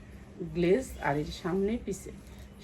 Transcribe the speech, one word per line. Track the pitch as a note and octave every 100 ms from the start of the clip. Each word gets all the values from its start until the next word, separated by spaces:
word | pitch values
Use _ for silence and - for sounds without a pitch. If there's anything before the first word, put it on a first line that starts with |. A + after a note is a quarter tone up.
| - - - - E3+ E3
গ্লেজ, | E3+ A#3 C4 - C#3+
আর | D3
এই | D#3+
যে | -
সামনে | E3+ F#3+ G3+ A#3 -
পিছে, | F#3 - - - - - -